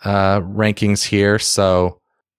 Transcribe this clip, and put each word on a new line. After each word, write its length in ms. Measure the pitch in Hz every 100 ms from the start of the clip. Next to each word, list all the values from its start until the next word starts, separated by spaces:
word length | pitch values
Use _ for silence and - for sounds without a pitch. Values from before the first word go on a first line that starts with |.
uh, 360 | 101 101 98 101
rankings 640 | 90 104 107 101 107 101
here. 340 | - 104 101 107
So 600 | - - 95 90 90 - _ _ _